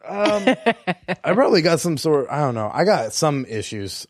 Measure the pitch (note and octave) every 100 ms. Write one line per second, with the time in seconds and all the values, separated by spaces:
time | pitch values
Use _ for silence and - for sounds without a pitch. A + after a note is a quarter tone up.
0 | - G3+ G#3 G#3 G3+ B3+ A3+ A3 - F3
1 | - F#3 - G3 C#4 G3+ E3 E3 E3+ D3
2 | D#3+ D3 B2+ C#3+ C#3+ A#2 G#2+ C3+ F3+ F3+
3 | A2 - D#3 C#3+ B2+ A2 - A2 G2 -